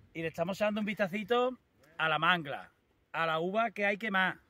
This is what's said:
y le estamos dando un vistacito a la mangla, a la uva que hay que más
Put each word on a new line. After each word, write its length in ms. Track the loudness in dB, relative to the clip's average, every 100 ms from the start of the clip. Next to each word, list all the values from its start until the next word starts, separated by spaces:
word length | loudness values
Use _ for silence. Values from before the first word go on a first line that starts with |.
| -16
y 100 | -6
le 40 | -6
estamos 320 | -2 -4 0
dando 220 | 0 0
un 60 | -4
vistacito 720 | -2 -2 -2 0 2 2 -2 _ _ -16 -2
a 100 | 0
la 100 | 2
mangla, 500 | 4 2 0 -8 -10 _ _ _ _
a 140 | -2 0
la 120 | 0
uva 320 | 0 0 0
que 160 | 0 -2
hay 100 | 0
que 140 | 0
más 260 | 2 2 -2 _